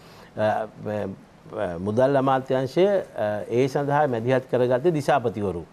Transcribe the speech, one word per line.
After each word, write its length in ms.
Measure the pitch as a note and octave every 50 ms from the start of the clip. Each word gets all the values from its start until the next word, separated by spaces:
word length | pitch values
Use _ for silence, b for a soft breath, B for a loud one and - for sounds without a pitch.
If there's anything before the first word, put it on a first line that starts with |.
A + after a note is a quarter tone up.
| B B B B B B B
අ, 140 | A2 G#2+ G#2+ G#2 A2 A2 G#2+ - - G#2+
අ, 840 | G#2+ G#2 G#2 G2 G2 F#2+ - - - - - - - - G#2+ G#2 F2+ E2+
මුදල් 420 | E2+ F#2+ G#2 G#2+ B2 C3 C#3 C#3+
අමාත්‍යාංශය, 680 | C3 C3 C3+ C3+ C3 C3 - C3 C3 C3+ B2+ - E3 F#3 G#3 G3+ F#3 - - -
අ, 140 | - G#2+ G#2 G#2 G#2 -
ඒ 220 | - A2+ B2 C3+
සඳහා 400 | C3+ - D3+ C#3+ C#3 C#3+ D3 D3+
මැදිහත් 400 | C3+ A#2+ A2 A2 B2+ C3+ B2+ B2+ -
කරගත්තේ 420 | C#3+ A#2+ B2+ B2 B2+ B2 D3 F3+
දිසාපතිවරු. 680 | D#3+ D3 - E3+ D3+ C3+ A#2 A2+ F#2 A2 G2+ F#2+ E2+ E2+ D#2 -